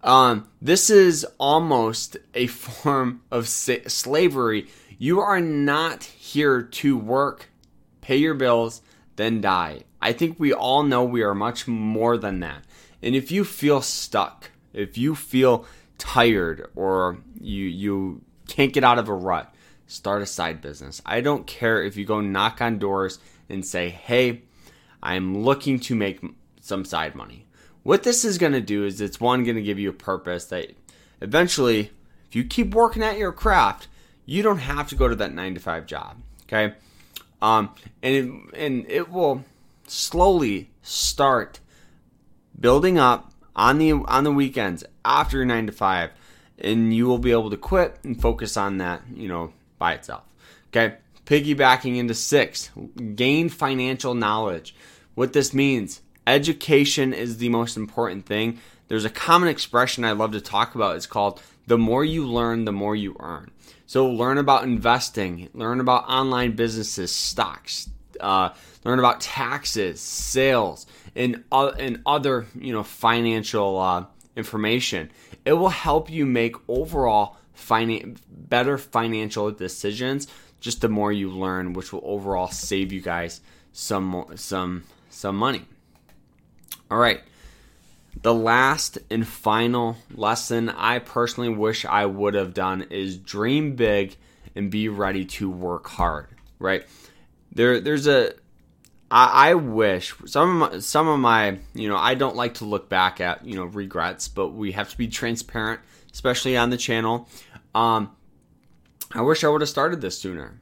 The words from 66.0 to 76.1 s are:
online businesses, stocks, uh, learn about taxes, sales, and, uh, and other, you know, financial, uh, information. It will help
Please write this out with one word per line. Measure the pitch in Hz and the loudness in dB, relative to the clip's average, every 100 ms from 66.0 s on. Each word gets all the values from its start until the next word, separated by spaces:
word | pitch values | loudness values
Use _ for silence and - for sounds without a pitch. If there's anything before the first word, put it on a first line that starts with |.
| - | 2
online | 131 135 123 123 | 0 2 0 0
businesses, | 110 117 110 107 - 87 | 0 -2 -2 -6 -6 -6
stocks, | - - - 98 73 - - - - - - | -4 -6 -2 -4 -4 -12 -12 -12 -16 -18 -8
uh, | 95 95 92 - - - | 0 2 2 -4 -20 -12
learn | 117 127 | -2 2
about | 123 - | 4 2
taxes, | - - 117 139 - 113 95 80 | -6 -6 -6 -6 -6 -4 -4 -6
sales, | - - - 131 135 123 98 78 - - - | -10 -8 -4 2 4 4 0 -4 -18 -20 -16
and, | - 123 117 - | -4 -2 -4 0
uh, | 131 139 - | 2 2 -2
and | 131 117 - | -8 -6 -2
other, | 147 139 127 113 - | 0 0 -2 -4 -12
you | 127 | -8
know, | 110 | -6
financial, | 107 - 117 117 117 113 107 110 101 95 | -8 0 2 4 2 0 -2 0 0 2
uh, | 92 90 90 _ _ | 0 0 -4 _ _
information. | - 110 110 107 120 123 92 78 - - - | -10 -8 -4 0 0 -2 -6 -8 -16 -20 -8
It | - | 0
will | 160 185 | 2 2
help | 180 - 151 156 | 0 0 0 0